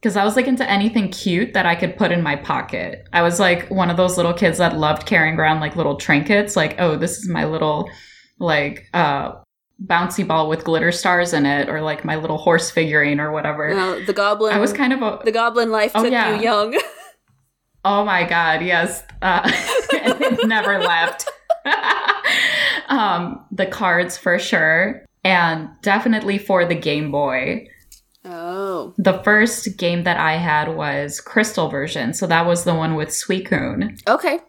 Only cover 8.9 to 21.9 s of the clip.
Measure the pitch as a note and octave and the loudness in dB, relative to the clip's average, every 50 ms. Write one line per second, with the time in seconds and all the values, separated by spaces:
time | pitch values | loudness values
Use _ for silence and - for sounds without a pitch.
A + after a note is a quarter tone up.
8.9 | - F3 E3+ D3 C#3 C#3+ C#3+ - - - - _ _ _ _ _ _ _ G3+ F#3+ | -2 0 2 2 0 -2 -4 -6 -10 -12 -20 _ _ _ _ _ _ _ -4 0
9.9 | F3+ E3+ F3+ F3+ - - F#3+ E3+ D#3+ D#3+ D#3 D#3 D#3 D#3+ D#3+ - E3 D#3+ F3 F3 | 0 0 0 0 -2 -4 -2 0 2 2 2 0 -2 -4 -2 0 0 2 2 2
10.9 | E3+ - - F#3+ F3+ F3 F3 E3+ E3+ D3+ C#3+ C#3+ C#3+ C#3+ C#3 - - D#3 D#3 D#3 | 0 0 0 0 2 2 2 0 2 2 2 2 2 0 0 -2 -4 -4 -4 -4
11.9 | D3+ D3+ - D#3+ D#3 D#3 D#3 D#3+ D#3 D#3 - F3+ E3+ E3 E3 - - - E3 D#3 | -4 -4 -4 -4 -4 -4 -2 -4 -4 0 2 2 2 2 2 0 0 0 0 2
12.9 | D3+ D3+ C#3+ D3 D3 C#3+ D3+ D3+ D3+ D#3 D3 D3+ D3 D3 D3+ D3+ E3+ G3 F#3 F#3 | 2 2 2 4 2 0 -2 -2 -4 -4 -4 -4 -4 -4 -2 -2 -2 0 0 -2
13.9 | F3+ - F#3 F#3+ G3 G3+ G3+ G3+ G#3 G#3 G#3+ G#3+ G#3 G#3 G#3 C4 - - C#4+ B3 | -2 -4 -4 -4 -2 0 2 2 2 2 2 2 2 2 2 2 2 0 0 0
14.9 | C4 C4+ A#3 G#3+ G3+ - - A3+ A3 A3+ A3+ A#3 A3+ A#3+ A#3 A3+ A3 G#3+ G#3 G#3 | 2 0 0 -4 -4 -2 -2 -2 0 2 0 2 2 2 0 2 2 2 0 2
15.9 | - G#3+ A3+ A#3+ B3+ A#3+ A3 G3+ G#3+ G#3 G#3+ A3+ G#3+ G#3 G#3 A3 B3 E4 - - | 2 0 2 2 2 2 2 0 0 0 0 2 2 2 0 0 0 -2 -2 -2
16.9 | - - - - - _ _ _ _ _ _ _ _ _ _ _ _ _ _ F#3+ | -10 -18 -20 -20 -20 _ _ _ _ _ _ _ _ _ _ _ _ _ _ 0
17.9 | G3+ G3+ G#3 G#3+ F#3+ F3+ E3+ F3 E3+ E3+ E3+ E3 D#3 D#3+ E3+ F3+ F3 E3+ E3+ F#3 | 2 2 2 2 2 0 0 2 0 2 2 2 2 0 0 0 0 0 0 0
18.9 | - - - - - - - F#3+ F3+ E3+ - B3+ B3 - - - B4 C5+ - - | -4 -8 -12 -16 -12 -4 0 0 2 2 2 0 -2 -2 -2 -2 -2 -2 0 0
19.9 | - D#4+ - B3 - - - C4 A#3+ - A#3 A3 A3+ A3 G3+ G#3 G3+ F#3+ F3+ F3+ | -2 0 0 0 0 0 0 0 0 2 2 2 2 2 2 0 0 0 2 2
20.9 | E3+ E3 E3 E3+ - - - - - - _ _ E5 - - A3+ D#4 - - - | 2 2 2 0 -2 -4 -10 -10 -10 -12 _ _ -4 -4 0 -2 -2 -2 0 -2